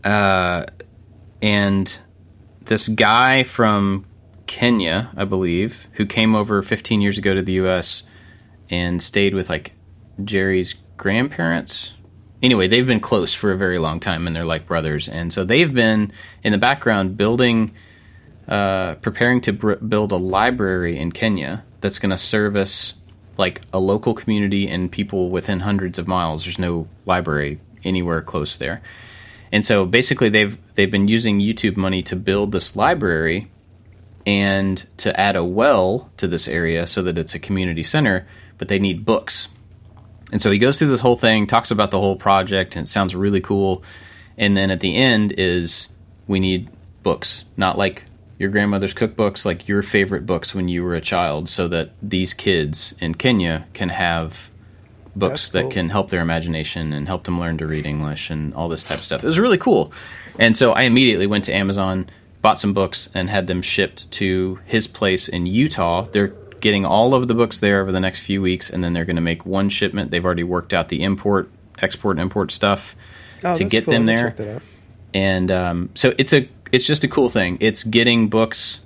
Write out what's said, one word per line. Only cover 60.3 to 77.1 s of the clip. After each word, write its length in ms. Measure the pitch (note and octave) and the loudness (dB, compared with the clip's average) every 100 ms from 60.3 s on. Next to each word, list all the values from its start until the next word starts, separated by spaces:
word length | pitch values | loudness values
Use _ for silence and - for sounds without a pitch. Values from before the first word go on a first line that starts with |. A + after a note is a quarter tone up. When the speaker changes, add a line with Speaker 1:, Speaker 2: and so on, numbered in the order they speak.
| - | 2
Speaker 1:
And 160 | A2+ A2 | 2 6
so 160 | B2 | 4
I 100 | - | 4
immediately 460 | B2+ A#2+ C3 G2 G2+ | 4 6 4 4 2
went 160 | G#2 | 0
to 100 | G2+ | 0
Amazon, 560 | G2 G2 G2 F#2+ F#2+ F2+ - - - | 0 0 0 -2 -2 -6 -14 -20 0
bought 160 | G#2+ G#2 | 2 2
some 160 | G#2 | 0
books, 340 | G2 F#2+ - - | 0 0 -2 -6
and 160 | F#2+ F2+ | -6 -2
had 160 | G2+ F2+ | -2 -2
them 160 | F2+ | -4
shipped 480 | - - F2+ - - | -2 -2 -2 -4 -12
to 460 | - G2 F#2 F#2 F#2 - | -4 -2 0 -2 -6 -2
his 220 | A2+ G#2 | -2 -2
place 400 | - G2+ F#2 - | -2 0 0 -2
in 180 | F2 F2 | -4 0
Utah. 560 | G#2+ D3 - F2 E2+ - | 2 0 0 0 0 0
They're 220 | G#2 G2 - - - | 0 0 -4 -20 -2
getting 260 | G#2+ G2+ F#2+ | 2 2 2
all 280 | G2+ A#2+ | 4 4
of 140 | C3 B2 | 4 2
the 60 | |
books 240 | A#2 A#2 - | 0 0 0
there 220 | G#2 G2+ | 2 2
over 100 | G2 | 0
the 80 | F#2 | -2
next 200 | F#2+ - | -2 -4
few 200 | - G2 | -4 -2
weeks, 280 | F#2 F#2 - | 0 -2 -4
and 120 | F2+ | -4
then 100 | F2 | -2
they're 120 | E2+ | -2
gonna 160 | E2 E2+ | -2 -2
make 240 | E2+ E2+ F#2 | -2 -2 -2
one 220 | F#2+ G2 | 0 0
shipment. 420 | - G2+ G2+ D2+ | 0 -2 -2 -2
They've 140 | E2+ | -2
already 180 | F2+ F2 | 0 -2
worked 300 | F2 F2+ E2 | -2 -4 0
out 160 | F#2 D#2+ | -2 0
the 140 | D2+ | -2
import, 480 | F#2 G2 G#2 G2 F2+ - - - | -2 -2 0 0 -2 -14 -20 -4
export, 360 | F#2+ - G2+ E2 | -4 -2 -2 -2
and 60 | |
import 280 | F#2 G#2 F#2+ | -2 -2 -4
stuff 460 | - G2+ G2 - - - - - - | -2 0 0 -4 -18 -20 -20 -20 -8
Speaker 2:
Oh, 100 | F3+ | -4
Speaker 1:
to 100 | E3+ | -2
Speaker 2:
that's 60 | G2 | 0
Speaker 1:
get 140 | A2+ | 0
Speaker 2:
cool. 80 | A2+ | 2
Speaker 1:
them 100 | A#2+ A2+ | 2 2
Speaker 2:
I'll 80 | A2+ | 2
Speaker 1:
there. 80 | A#2+ | -2
Speaker 2:
check 80 | A2+ | -4
that 200 | G#2 A2+ | -10 -12
out. 60 | - - - - - | -16 -20 -20 -20 -6
Speaker 1:
And, 380 | G2 G2 F#2 F#2 | 0 2 2 2
um, 400 | F#2 F2+ E2+ F2+ | 0 0 -4 -6
so 200 | - B2+ - | 2 2 4
it's 140 | - | 4
a, 160 | D3 B2 - - | 4 2 -14 0
it's 140 | B2+ - | 0 2
just 180 | D3+ | 0
a 40 | |
cool 200 | C3 | 0